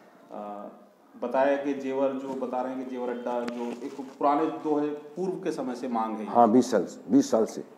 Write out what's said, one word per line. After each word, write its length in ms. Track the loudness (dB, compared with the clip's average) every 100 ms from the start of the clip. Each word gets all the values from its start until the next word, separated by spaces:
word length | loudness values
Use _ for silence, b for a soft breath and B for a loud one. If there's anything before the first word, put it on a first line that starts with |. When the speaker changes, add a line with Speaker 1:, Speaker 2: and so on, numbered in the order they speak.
| b b -16
Speaker 1:
अ, 360 | -12 -10 -10 -12 -16 -20 _ _ -10
बताया 360 | -2 2 2 2
कि 160 | 0
जेवर, 400 | -4 -4 0 0
जो 140 | -2 -6
बता 340 | -6 -4 -4
रहे 120 | -4
हैं 120 | -6 -8
कि 60 |
जेवर 180 | -6 -6
अड्डा, 300 | -6 -4 -4
जो 240 | -4 -6
एक 300 | -6 -8 -10 -10 -12 -2
पुराने 260 | 0 2 0
दो 300 | -2 -2 0
है, 140 | 0
पूर्व 440 | -4 -10 -6 -4
के 180 | -4 -4
समय 240 | -4 -6 -6
से 120 | -4
मांग 300 | -2 -2 -4
है 60 |
ये। 60 | 0
Speaker 2:
हाँ, 220 | 6 8
बीस 200 | 8 6
साल 140 | 4 0
से, 260 | -4 2
बीस 200 | 4 6
साल 140 | 4 2
से। 180 | -2 -14